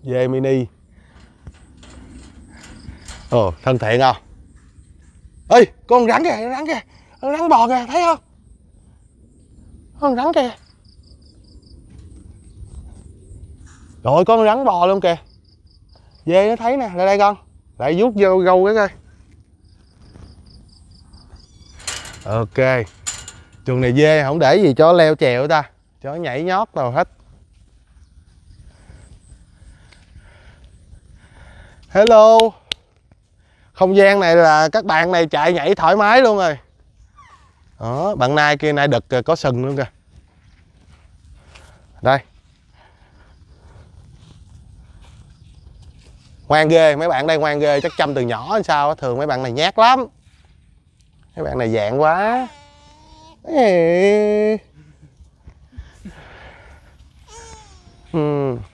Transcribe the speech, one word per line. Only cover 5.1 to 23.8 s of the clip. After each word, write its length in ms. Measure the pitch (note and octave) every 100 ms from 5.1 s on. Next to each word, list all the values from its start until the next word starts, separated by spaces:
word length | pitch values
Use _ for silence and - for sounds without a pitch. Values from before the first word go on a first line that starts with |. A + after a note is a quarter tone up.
| _ - - -
Ê, 160 | A#3+ A#3 _ -
con 200 | A#3+ A#3
rắn 160 | A#3+
kìa, 60 | E4
con 220 | A3 A3+
rắn 160 | C4 D4+
kìa. 120 | C4+ - _ _ _
Con 160 | C4 D4+
rắn 120 | E4
bò 180 | C4+ A#3
kìa, 180 | B3+ A#3+
thấy 160 | D4
không? 140 | E4+ D#4+ _ _ _ _ _ _ _ _ _ _ _ _ _ - - - - -
Con 160 | C#4+ A#3+
rắn 100 | C#4 E4+
kìa. 160 | B3 - _ _ _ _ _ - - _ _ - _ - - - - - - - - - - - - - - - - - - - - - - -
Rồi, 220 | A#2+ D3 F#3
con 200 | A3+ G#3+
rắn 200 | A#3 C4
bò 200 | F3+ F3+
luôn 160 | G3
kìa. 160 | F3 E3+ - _ _ _ _ _ _ _ _ _ D#3
Dê 240 | F3+ G3+
nó 60 | A3+
thấy 220 | A3+ C#4
nè, 120 | A#3 F3
lại 100 | F#3+
đây 140 | G3+
con. 160 | G3+ G3+ _ _ _ _
Lại 180 | C3 E3+
vuốt 120 | A#3+ G3+
vô 220 | G3 F#3+
gâu 280 | F#3 F#3 F#3+
cái 100 | A3
coi. 140 | G3 - - _ _ _ _ _ _ _ _ _ - - - - - - - _ - - - - - - _ _ - - - - - - G2
Ok. 640 | A2 A2+ - C3 B2+ G#2+ _ - - - - _ - -
Chuồng 160 | B2+